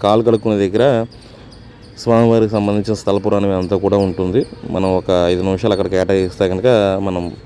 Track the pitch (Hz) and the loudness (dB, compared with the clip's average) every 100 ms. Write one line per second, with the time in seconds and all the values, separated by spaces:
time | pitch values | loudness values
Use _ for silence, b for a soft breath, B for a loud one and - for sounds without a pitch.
0 | 101 110 113 110 110 104 98 104 139 117 | 2 2 2 0 0 0 0 2 2 0
1 | 117 - B B B B B B - - | -4 -12 B B B B B B -20 -6
2 | 117 113 117 113 107 107 104 104 101 104 | 2 4 4 4 2 0 0 -2 -2 -4
3 | - 98 104 101 101 92 90 95 98 101 | -2 -2 0 -2 0 -2 -2 -2 0 2
4 | 95 92 90 110 - - - 90 95 92 | 0 -2 -2 -2 -4 -8 -8 -2 0 0
5 | - 90 87 90 95 92 110 98 92 92 | 0 2 2 0 -2 -2 0 -2 -2 -2
6 | 92 98 92 - 95 92 123 113 98 95 | 0 0 -2 -2 -2 0 2 2 2 0
7 | 98 90 87 - | -4 -4 -6 -10